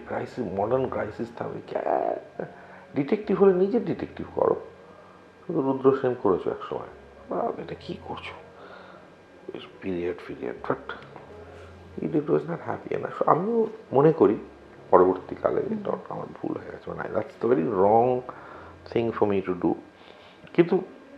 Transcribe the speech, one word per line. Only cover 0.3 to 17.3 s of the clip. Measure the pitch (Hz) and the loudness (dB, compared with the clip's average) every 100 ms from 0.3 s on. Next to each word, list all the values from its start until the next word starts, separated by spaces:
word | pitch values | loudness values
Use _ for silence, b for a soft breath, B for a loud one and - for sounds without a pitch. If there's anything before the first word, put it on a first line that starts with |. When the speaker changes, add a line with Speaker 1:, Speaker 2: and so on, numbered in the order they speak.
| - 107 98 | -6 -4 -2
Speaker 1:
মডার্ন | 104 131 127 | 2 2 0
ক্রাইসিস | 104 107 107 117 - | -2 -6 -6 -10 -6
থাকবে। | 113 - - | -8 -8 -6
ক্যা-, | - - - - - - - - B B B B - | -4 0 0 0 -4 -6 -10 -10 B B B B -2
ডিটেকটিভ | 143 208 - 185 | 0 0 0 4
হলে | 196 | 6
নিজের | 180 196 240 180 | 6 4 2 0
ডিটেকটিভ | 139 - - - - | -4 -6 -8 -8 2
করো, | - - - - - B B B B - - | 2 2 -2 -18 -20 B B B B -20 -6
শুধু | 165 | -2
রুদ্র | 135 135 131 135 | 0 4 4 4
সেন | 127 120 | 2 0
করেছো | 104 87 - | 2 2 0
এক | - - | -6 -6
সময়। | - - - - - - | -8 -8 -16 -20 -18 -8
বা | - 233 - | -4 -4 -6
এটা | - 147 | -10 -12
কি | - 175 - | -10 -12 -10
করছো? | - - - - B B B B B B B - - - - - - | -12 -12 -16 -20 B B B B B B B -20 -20 -14 -14 -14 -12
period, | 95 87 85 87 - | -6 -4 -4 -6 -10
period, | - - - - | -10 -8 -8 -4
but | 139 - - - - - - B B B B - - | -4 -4 -16 -16 -18 -18 -18 B B B B -16 -6
he | 165 | -2
did, | 156 147 | 0 2
was | 147 | 0
not | 156 170 110 | 0 -8 -6
happy। | 110 - - | -8 -4 -4
And | - - - | -4 0 4
আমিও | 147 196 233 220 - - | 4 4 0 0 -4 0
মনে | 120 151 | 6 6
করি | 151 98 110 - - - - - | 8 6 4 -4 -18 -20 -14 4
পরবর্তীকালে | 92 92 - - - - - | 6 8 4 -2 -2 0 0
যে | - | 0
Speaker 2:
হুম। | 220 | -2
Speaker 1:
এটা | - - - | -4 -6 -6
আমার | - - | -10 -10
ভুল | - - - | -8 -6 -6
হয়ে | - | -8
গেছে, | - - | -14 -10
মানে, | - - | -8 -4
that's | - 107 | -4 -4